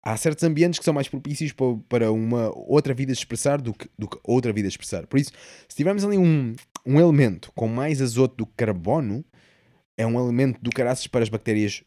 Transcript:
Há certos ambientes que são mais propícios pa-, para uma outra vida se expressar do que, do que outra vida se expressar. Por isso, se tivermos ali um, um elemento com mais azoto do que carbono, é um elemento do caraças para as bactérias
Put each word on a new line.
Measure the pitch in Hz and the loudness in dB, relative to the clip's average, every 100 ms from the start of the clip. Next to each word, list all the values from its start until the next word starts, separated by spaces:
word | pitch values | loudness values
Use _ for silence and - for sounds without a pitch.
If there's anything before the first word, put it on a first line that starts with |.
Há | - 107 | -6 -2
certos | 165 147 | -2 0
ambientes | 165 151 175 165 | 0 2 2 2
que | - | -2
são | |
mais | 147 135 | -2 -4
propícios | 135 147 143 151 | -6 -8 -6 -6
pa-, | - 131 113 - | -2 -2 -2 -2
para | 120 110 | 0 2
uma | 110 113 120 110 - | 0 0 0 -2 -6
outra | - 143 143 | 2 2 2
vida | 127 135 | -4 -2
se | 123 | -4
expressar | - 117 147 143 | -6 -2 0 0
do | 120 | -4
que, | 101 - - | -8 -14 -12
do | - | -10
que | - | -10
outra | - 123 120 | 0 0 2
vida | 104 98 | -2 -4
se | |
expressar. | - - 92 78 | -6 -8 -10 -2
Por | 139 | -2
isso, | 143 - - - _ | -2 -10 -20 -20 _
se | - | -2
tivermos | 156 202 | 0 0
ali | 202 202 | 0 4
um, | 175 151 120 113 - - - | 4 4 0 -8 -14 -12 2
um | 143 | 6
elemento | 170 147 123 90 - | 6 6 4 0 -10
com | - 113 | -6 -4
mais | 117 143 143 | -2 -2 0
azoto | 131 113 131 - | 0 2 2 0
do | 110 | -8
que | - | -2
carbono, | 113 92 85 156 117 110 - _ _ _ _ _ _ - | -2 -2 0 0 0 -6 -8 _ _ _ _ _ _ -4
é | 113 | -2
um | 120 | 0
elemento | 123 120 135 117 | 0 2 0 0
do | 117 | -6
caraças | - 123 127 - | -2 -2 -2 -2
para | 123 | -2
as | 113 | 0
bactérias | 107 - 107 104 - | -2 -2 0 0 -4